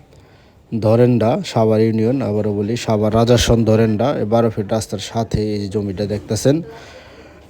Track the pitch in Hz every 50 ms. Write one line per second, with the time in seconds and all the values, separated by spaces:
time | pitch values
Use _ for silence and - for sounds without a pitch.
0 | - _ - - - _ - - _ _ _ _ _ _ 120 113 98 107 110 117
1 | 123 120 123 113 107 113 139 202 175 - - 120 110 110 110 107 110 113 110 110
2 | 110 117 131 139 117 104 104 107 101 107 101 101 104 101 120 117 - - 110 107
3 | 107 107 104 113 117 117 123 113 - - 120 113 113 110 110 110 113 110 107 101
4 | 117 139 147 127 117 101 113 117 117 113 - - 101 98 110 110 104 - 110 95
5 | - - - 113 117 113 - 110 107 107 107 101 101 98 95 107 101 101 92 92
6 | 104 98 104 104 - - 113 104 - 131 147 165 170 - - - - - - -
7 | - - - - - - - - -